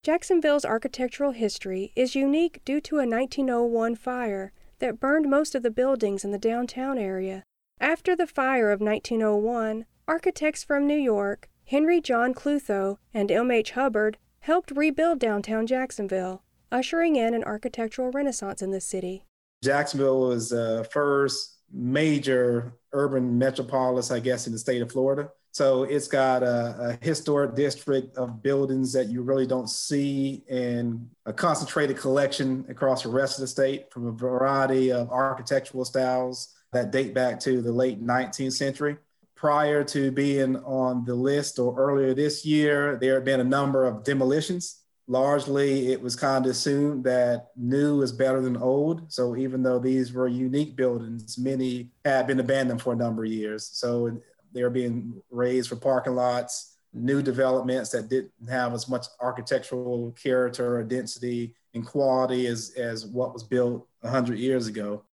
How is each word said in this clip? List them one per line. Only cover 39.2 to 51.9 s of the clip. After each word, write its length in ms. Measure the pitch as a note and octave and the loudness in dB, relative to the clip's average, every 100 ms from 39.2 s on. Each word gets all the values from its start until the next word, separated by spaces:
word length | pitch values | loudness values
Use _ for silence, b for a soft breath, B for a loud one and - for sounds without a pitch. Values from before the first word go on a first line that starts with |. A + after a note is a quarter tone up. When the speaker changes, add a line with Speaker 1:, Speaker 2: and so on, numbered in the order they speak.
| _ _ | _ _
Speaker 2:
Prior 480 | D3+ D3 D3 D3 | 2 4 4 2
to 260 | D3 D3 C3+ | 0 0 0
being 460 | C3 C#3+ C#3 C3 C3 | 2 0 2 2 -2
on 480 | C3+ C3 B2+ B2 | -2 -2 0 0
the 100 | A#2+ | -2
list 460 | B2 C3+ C#3+ C#3 - | 0 2 0 -2 -2
or 180 | B2 B2 | 0 2
earlier 360 | C#3 C#3 C3+ | 2 4 2
this 300 | C3 D3 D3 | 2 0 -2
year, 540 | D#3 D3+ D3 C#3+ C#3+ B2 | 0 2 4 2 0 0
there 140 | C3 | 2
had 100 | C3+ | 2
been 140 | C3 C3 | 2 2
a 60 | |
number 420 | B2+ C#3 C#3 C3+ B2+ | 2 2 2 2 2
of 160 | A2 | 0
demolitions. 800 | A#2 C#3 C3 D3+ D#3 F3+ - - _ _ - | -2 2 2 2 0 -6 -6 -14 _ _ -2
Largely, 840 | B2+ C#3 C#3+ C3+ C#3 C#3 C3+ B2+ | 2 4 2 0 2 2 2 2
it 100 | C3 | 0
was 140 | B2+ A#2 | -2 -2
kind 280 | C#3+ C3+ | 0 2
of 60 | B2+ | 0
assumed 540 | B2 D3 C#3 D3 C#3+ | 0 0 2 0 0
that 460 | B2+ B2+ A#2+ A#2+ - B2+ | 2 4 4 0 -4 -6
new 460 | A#2+ C3+ D3 C#3+ | 0 2 4 4
is 80 | C3 | 2
better 300 | A#2 C3+ C3 | 2 2 2
than 160 | C3 A#2+ | 0 0
old. 560 | B2+ C#3 D3+ E3 - | 2 2 2 -2 -6
So 240 | - B2 A#2+ | -2 -2 0
even 260 | C3+ C3 | -2 0
though 160 | B2+ B2 | 2 2
these 340 | B2+ C3 B2 | 2 0 0
were 140 | B2 B2+ | 0 0
unique 480 | B2 B2+ C#3 D3+ | 0 0 0 -2
buildings, 640 | B2 B2+ A#2+ A2+ A#2 A2 - | 0 0 0 -4 -10 -10 -6
many 520 | B2+ C3+ B2+ B2 B2 | -2 -2 -2 -4 -10